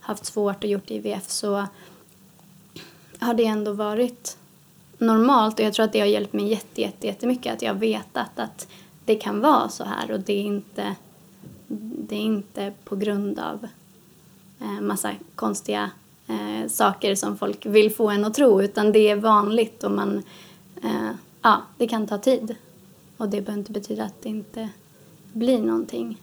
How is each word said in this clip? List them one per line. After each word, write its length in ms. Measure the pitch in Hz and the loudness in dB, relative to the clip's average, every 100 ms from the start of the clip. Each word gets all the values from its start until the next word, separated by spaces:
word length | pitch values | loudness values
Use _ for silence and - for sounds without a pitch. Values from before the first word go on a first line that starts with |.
haft 240 | - 208 - | -8 -8 -6
svårt 380 | - 202 196 | -2 -2 -2
och 60 | 214 | -2
gjort 200 | 202 196 | -2 -4
I 80 | 220 | -8
V 140 | 214 | -6
F, 120 | 196 - | -6 -6
så 400 | - 214 202 202 - - - _ _ - _ - - - - - - - - | -6 -2 -2 -4 -10 -20 -20 _ _ -20 _ -20 -20 -20 -20 -20 -20 -20 -6
har 160 | 233 | -2
det 100 | 233 | 2
ändå 280 | 226 214 214 | 2 2 -2
varit 640 | 208 208 214 247 247 - - _ _ _ _ _ - | -2 -2 0 -2 -2 -14 -14 _ _ _ _ _ -2
normalt. 600 | 226 220 233 269 214 220 | 4 6 6 6 4 2
Och 60 | 214 | 0
jag 80 | |
tror 100 | 208 | 2
att 80 | 220 | 2
det 80 | 214 | 4
har 60 | 202 | 2
hjälpt 260 | 208 202 | 2 0
mig 160 | 208 202 | -4 -2
jätte-, 320 | 214 - - | -4 -6 -6
jätte-, 260 | 214 196 214 | -6 -4 -8
jättemycket, 460 | 196 240 254 247 | -4 -2 -2 -2
att 80 | 226 | -4
jag 100 | 226 | -4
har 60 | 202 | -2
vetat 580 | 220 214 - - 120 - | -2 -2 -6 -8 -8 -6
att 300 | - - - - - - | -10 -10 -20 -20 -20 -18
det 100 | - 214 | -2 -2
kan 240 | 214 208 | 0 0
vara 280 | 262 285 - | 4 4 2
så 160 | - | -6
här, 260 | 202 - - | -8 -6 -4
och 100 | 110 | -6
det 120 | 190 | -4
är 100 | 101 | -4
inte, 520 | 104 104 - - 110 196 - - - - - - - 208 220 240 214 | -2 -6 -8 -8 -8 -8 -14 -20 -20 -20 -20 -20 -12 -10 -10 -10 -8
det 80 | 208 | -4
är 40 | |
inte 520 | 214 214 202 - 202 202 | -2 -2 -4 -8 -8 -8
på 120 | - 196 | -8 -4
grund 420 | 208 202 202 202 | -2 0 -2 -4
av, 300 | 80 - 220 - _ - _ - - - - - | -6 -8 -12 -18 _ -20 _ -20 -20 -20 -20 -14
eh, 200 | - 202 | -10 -6
massa 300 | 202 202 - 202 - | -2 -2 -4 -6 -12
konstiga, 560 | - 220 202 - 104 104 - _ _ - | -6 -4 -4 -4 -4 -4 -8 _ _ -8
eh, 420 | 220 208 214 220 | -8 -6 -6 -6
saker 460 | - 208 202 208 | 2 2 2 -2
som 240 | 196 208 208 | -2 -2 -4
folk 280 | 202 202 226 | -4 -6 4
vill 280 | 208 214 | 6 6
få 160 | 214 220 | 4 2
en 140 | 202 | 2
att 100 | 208 | 0
tro, 280 | 220 277 196 | 4 6 8
utan 300 | 196 208 208 | 4 2 4
det 160 | 214 214 | 6 6
är 60 | 208 | 4
vanligt 680 | 220 214 202 226 220 - | 4 4 4 2 0 -2
och 60 | 202 | -2
man, 300 | 202 202 202 - - - - - - | -2 0 -2 -6 -18 -20 -20 -20 -10
eh, 280 | 220 220 220 - - _ | -4 -4 -4 -8 -14 _
ja, 200 | 233 - - - | 4 4 0 -4
det 80 | 233 | -2
kan 180 | 226 208 | -2 -2
ta 120 | 202 | 0
tid. 360 | 233 254 220 226 - - - - - - | 2 2 0 -10 -14 -20 -20 -20 -20 -8
Och 120 | 214 | -4
det 120 | 208 | -4
behöver 180 | 196 208 | -4 -8
inte 140 | 196 | -6
betyda 320 | 214 202 214 | -8 -8 -8
att 180 | 214 - | -8 -8
det 60 | - | -10
inte 400 | 214 202 - 220 - _ _ - - - | -8 -10 -12 -12 -12 _ _ -20 -20 -14
blir 260 | 226 233 247 | -2 2 2
någonting. 580 | 220 113 - 240 233 - | 2 -2 -2 -6 -8 -10